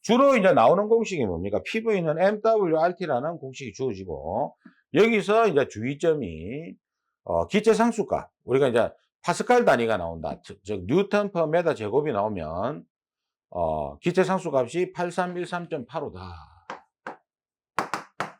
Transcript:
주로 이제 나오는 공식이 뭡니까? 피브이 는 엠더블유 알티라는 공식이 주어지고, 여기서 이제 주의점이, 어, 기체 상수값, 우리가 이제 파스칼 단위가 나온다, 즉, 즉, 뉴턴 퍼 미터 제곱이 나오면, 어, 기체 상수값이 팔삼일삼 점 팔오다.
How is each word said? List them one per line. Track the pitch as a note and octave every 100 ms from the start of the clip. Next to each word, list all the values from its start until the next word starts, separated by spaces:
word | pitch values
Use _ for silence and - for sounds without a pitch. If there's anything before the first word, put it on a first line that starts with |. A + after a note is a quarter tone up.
주로 | - A#3+ C#4 B3+
이제 | F#3+
나오는 | A2 A#2 F3+ G#3+
공식이 | A#3 G#3+ F3 G#2
뭡니까? | E2+ G2 G2+
피브이 | - A3 A3+ G3
는 | E3 D#3+
엠더블유 | F#3+ G#3 A3 A3 F3+ D#3
알티라는 | F3 F3+ E3+ B2 D3+ E3
공식이 | C3+ B2+ B2+
주어지고, | G2 C3 F#2+ F#2+ C#2 D2+ G#2+ D3+ - - _ _
여기서 | C#3+ A3+ A3 F3 G#3+ A3
이제 | C#3+ B2+
주의점이, | G#2+ A#2+ D3 E3+ D3+ G2 D#2 F2+ C#3 E3+ - _ _ _ _
어, | - E2+ E2+
기체 | G#3 G#3+
상수값, | G#3 A#3 A3+ C#3+ D#2 - _
우리가 | - C3 C#3
이제 | A#2 G#2 - _ _
파스칼 | - E3+ - B3
단위가 | G#3 B2+ A2+ G#2
나온다, | E2+ E2 D#2 -
즉, | - F#2+ F#2
즉, | G2+ F2+
뉴턴 | E3+ F#3+ G#3 G3+
퍼 | E3+ D#3
미터 | E3+ E3+
제곱이 | B2 G#2 B2+ D3+
나오면, | G#2 G#2+ G2 D#2 E2+ A#2 E3 - _ _ _ _ _ _
어, | F2 E2 D#2 C#2+ D2
기체 | F3 F#3 E3+
상수값이 | F#3 E3+ C#3 A#2+ E3 F3+
팔삼일삼 | - F3 F3+ F3+ F3 F3 F3 E3
점 | D3+ A#2
팔오다. | D#3+ C3 F#2 F#2 E2+ - _ - - _ _ - - _ _ _ _ _ - - - - - -